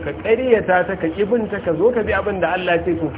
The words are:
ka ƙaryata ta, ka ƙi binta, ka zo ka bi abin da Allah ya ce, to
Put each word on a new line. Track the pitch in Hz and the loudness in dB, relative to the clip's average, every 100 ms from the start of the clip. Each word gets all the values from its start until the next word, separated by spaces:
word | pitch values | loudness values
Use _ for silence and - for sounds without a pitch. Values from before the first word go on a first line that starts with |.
ka | 151 | -2
ƙaryata | 143 202 233 254 220 175 180 175 | -6 0 0 4 2 4 2 2
ta, | 185 | -2
ka | 165 | -4
ƙi | 175 202 | -2 0
binta, | 240 208 202 | 0 -2 -4
ka | 180 | -2
zo | 160 214 | 2 2
ka | 240 | 2
bi | 202 | 0
abin | 196 196 196 | -2 -2 0
da | 165 | 0
Allah | 185 180 170 | 0 0 0
ya | |
ce, | 175 | 0
to | 165 156 | -2 -4